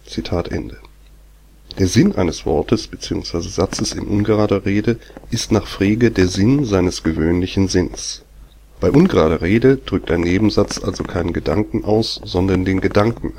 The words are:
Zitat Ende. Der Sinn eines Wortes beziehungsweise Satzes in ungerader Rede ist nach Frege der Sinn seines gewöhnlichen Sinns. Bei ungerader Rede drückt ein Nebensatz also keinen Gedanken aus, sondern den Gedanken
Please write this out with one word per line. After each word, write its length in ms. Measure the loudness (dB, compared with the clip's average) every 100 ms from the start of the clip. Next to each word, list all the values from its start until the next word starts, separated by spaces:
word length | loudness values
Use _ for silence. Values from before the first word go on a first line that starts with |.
| -12
Zitat 440 | -10 -4 -4 -4
Ende. 280 | -6 -8 -14 -20 -20 -20 -20 -20 -20 -20 -20 -12 -2
Der 80 | 2
Sinn 280 | 4 2 2
eines 300 | -2 -2 -2
Wortes 400 | -2 0 -2 -4
beziehungsweise 640 | -12 -8 -6 -6 -6 -4
Satzes 440 | -4 -4 -2 -6
in 120 | -6 -2
ungerader 600 | 0 2 2 2 0 0
Rede 340 | 0 0 -2 -6 -20 -8
ist 200 | -6 0
nach 140 | -2 -2
Frege 460 | 0 0 4 2
der 160 | 4 0
Sinn 380 | 2 2 2 2
seines 360 | 0 0 0
gewöhnlichen 680 | -2 0 0 0 0 0 2
Sinns. 520 | 2 0 -4 -12 -12 -16 -20 -20 -20 -20 -4
Bei 120 | 2
ungerader 500 | 4 4 4 2 2
Rede 360 | 2 4 4 2
drückt 340 | 0 -4 0
ein 100 | 0
Nebensatz 640 | 2 2 2 2 0 -2
also 200 | -6 -6
keinen 300 | -4 -4 -2
Gedanken 520 | -2 -2 0 0 -2 0
aus, 340 | 0 0 -6
sondern 420 | -6 -2 2 0 0
den 160 | 0
Gedanken 520 | 0 2 0 0 -6